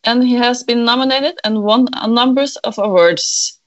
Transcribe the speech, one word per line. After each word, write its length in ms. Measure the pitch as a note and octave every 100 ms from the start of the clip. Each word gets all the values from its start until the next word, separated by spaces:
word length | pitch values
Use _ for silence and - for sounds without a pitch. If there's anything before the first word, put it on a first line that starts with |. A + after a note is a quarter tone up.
and 180 | A3+ B3
he 120 | B3
has 280 | B3 A#3+ B3
been 220 | - A#3+
nominated 560 | A#3 B3 C4 C4 C#4+ F4
and 220 | G#3+ G#3+
won 240 | G#3 A3+ B3+
a 120 | - A3
numbers 500 | A#3 B3+ B3+ C#4 -
of 200 | - G#3+
awards. 800 | G#3 F#3 E3+ E3+ - - - -